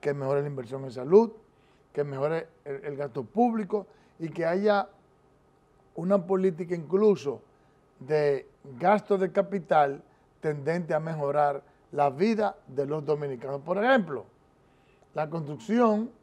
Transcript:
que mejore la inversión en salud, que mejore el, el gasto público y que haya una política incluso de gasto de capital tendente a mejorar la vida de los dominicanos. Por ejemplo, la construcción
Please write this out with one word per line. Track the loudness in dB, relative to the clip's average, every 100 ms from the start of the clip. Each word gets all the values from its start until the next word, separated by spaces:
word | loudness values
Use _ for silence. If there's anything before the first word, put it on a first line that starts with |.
que | -4
mejore | -4 0 0
la | -2
inversión | -8 -10 -10
en | -10
salud, | -10 6 6 6 -2 _ _ _ _ _
que | -6
mejore | -4 -2 -2 -2 -6 _
el, | -12 -10
el | -8 -8
gasto | -8 -6
público | -6 0 2 2 -4 -6 -8 _ _ _
y | -10
que | -4
haya | -2 0 2 2 0 -10 _ _ _ _ _ _ _ _ _
una | -8 0 0 2
política | 2 2 0 -6
incluso | -6 -2 4 4 4 -2 -8 _ _ _ _ _ _
de | -2 2 2 0 -4 _ -20 0
gasto | 2 2 2 0
de | 2
capital | 0 0 -4 2 4 4 0 -12 _ _ _
tendente | -4 -4 -2 -2 0
a | -2
mejorar | -2 -4 -2 2 2 0 -10 _ _
la | 0 0
vida | 2 0 2 0 -4 -10
de | -4
los | -2 -4
dominicanos. | -2 -2 -2 -6 -6 -8
Por | -4 -2
ejemplo, | 4 2 2 -6 -10 _ _ _ _ _ _ _ _
la | -6 -4
construcción | -4 -8 -10 -2 2 4 2 -2 -10